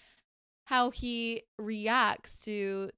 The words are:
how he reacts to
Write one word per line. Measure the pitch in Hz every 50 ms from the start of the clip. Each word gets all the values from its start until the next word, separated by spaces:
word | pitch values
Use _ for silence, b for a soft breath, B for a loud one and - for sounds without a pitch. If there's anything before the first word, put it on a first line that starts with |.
| b b b b b b _ _ _ _ _ _ _
how | - 262 254 247 247
he | 240 - - 240 240 233 233 226 226 226 - _ _ -
reacts | 214 214 220 214 208 214 233 254 226 208 202 - - - - - -
to | 220 214 208 196 196 196 196 196 190 -